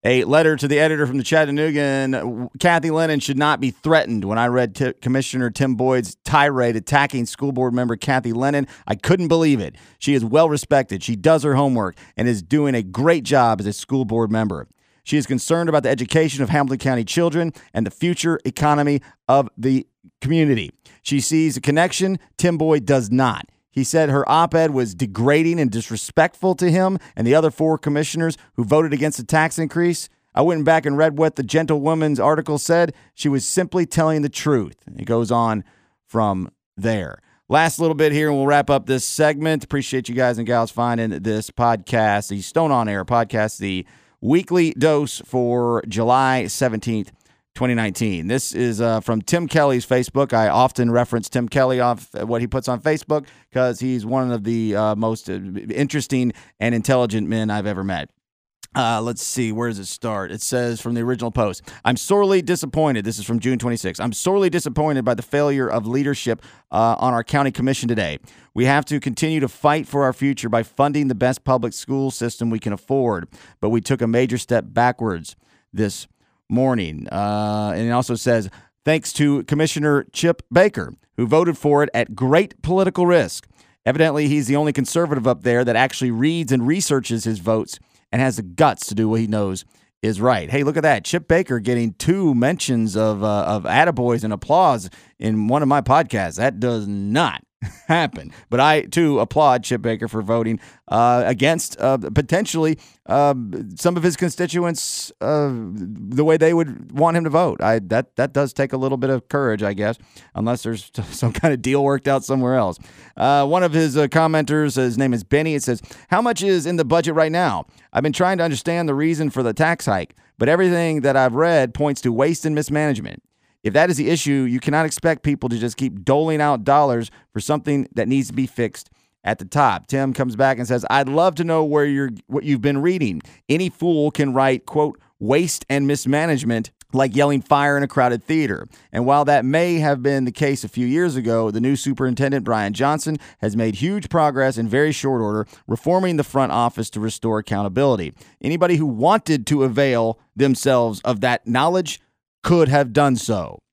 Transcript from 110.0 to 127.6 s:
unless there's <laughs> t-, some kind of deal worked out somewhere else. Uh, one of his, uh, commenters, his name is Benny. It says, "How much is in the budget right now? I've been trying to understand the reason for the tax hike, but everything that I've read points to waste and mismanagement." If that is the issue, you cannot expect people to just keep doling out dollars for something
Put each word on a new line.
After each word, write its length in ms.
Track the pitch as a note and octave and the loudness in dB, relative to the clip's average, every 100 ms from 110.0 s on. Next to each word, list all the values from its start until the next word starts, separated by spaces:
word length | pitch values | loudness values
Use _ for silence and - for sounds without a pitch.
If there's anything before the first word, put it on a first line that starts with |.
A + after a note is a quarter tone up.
| - - - | -14 -20 -12
unless 280 | - A2 A#2+ | -4 -2 -2
there's 260 | A2+ A2 - | -4 -8 -8
<laughs> 40 | |
t-, 80 | - G2 | -10 -10
some 240 | - A#2+ | -4 -4
kind 180 | - E3 | 0 0
of 80 | C3 | 0
deal 240 | B2+ C#3 | 0 2
worked 240 | C#3 C#3 C#3 | 2 0 0
out 160 | C3+ | -2
somewhere 300 | - C3+ B2+ | 0 0 2
else. 240 | C3 G2 E2+ - - - | 2 0 -4 -14 -20 -20
Uh, 320 | - B2+ C#3+ C#3 | -2 2 2 2
one 160 | F3+ | 2
of 120 | F3 | 2
his, 200 | D#3 D#3 | 2 2
uh, 120 | C3+ C#3+ | 2 2
commenters, 720 | D#3+ D#3+ D#3 C3+ D3+ D3 B2+ | 2 2 2 0 0 0 0
his 200 | B2+ A#2 | 0 0
name 160 | C3+ | 0
is 100 | A#2+ | -2
Benny. 320 | F#2 C#3+ D#3+ | 0 0 0
It 80 | D3 | -2
says, 200 | C3 A#2+ - - _ | -2 -4 -8 -20 _
"How 140 | F#3 | 0
much 200 | A#3+ A3 | 0 0
is 220 | G3 F#3 | 0 0
in 120 | D3 F3 | 0 -2
the 80 | C3 | 2
budget 280 | E3 E3+ | 2 2
right 180 | D#3+ D#3+ | 0 2
now? 340 | E3 E3+ F2+ - _ _ | 2 0 -2 -8 _ _
I've 100 | - | -2
been 120 | D3 | -2
trying 240 | - F3+ F#3 | 0 0 2
to 60 | |
understand 440 | E3 C3+ - E3+ E3 | 0 -2 -2 -2 -2
the 60 | |
reason 340 | C#3 D#3 D#3 D3+ | 0 0 0 -2
for 140 | C3 | -2
the 100 | A#2+ | -2
tax 320 | G#2+ D#3+ E3+ | 0 0 0
hike, 300 | - F#2+ D#2+ _ _ - | -2 -2 -4 _ _ -2
but 100 | A#2+ | 2
everything 540 | E3+ F#3 F3 E3 D#3 | 4 2 2 0 0
that 120 | C3+ | 2
I've 200 | C3+ B2+ | 2 2
read 400 | A#2+ E3 E3 B2+ | 2 2 4 2
points 260 | - D3 C3+ | 0 -2 0
to 100 | B2+ | -2
waste 340 | A#2 D3 E3 D#3+ | 2 0 0 -2
and 80 | |
mismanagement." 680 | D3+ C#3+ D3+ D3+ A2+ G#1+ G1+ _ _ _ _ | -2 -2 0 0 -2 -6 -16 _ _ _ _
If 120 | G#2+ | 0
that 160 | C#3 F3 | 4 4
is 60 | D3 | 2
the 120 | C3 | 0
issue, 340 | E3 D3 C#3 | 0 0 0
you 180 | B2+ B2 | 0 -2
cannot 260 | - D3+ D#3+ | 0 0 0
expect 360 | - E3+ D#3+ | -2 -2 0
people 260 | D3 C#3+ B2 | -2 -2 -2
to 100 | A#2 | -2
just 180 | A#2 - | -4 -4
keep 280 | C3 G2 | -6 -4
doling 360 | F2+ C#3 D#3+ D3+ | 0 0 2 0
out 240 | D3 C3 | 0 0
dollars 460 | G#2+ C#3+ C#3+ A#2+ A#2 - _ | 4 4 4 0 -4 -12 _
for 80 | G#2+ | -8
something 480 | - D3+ | -2 -2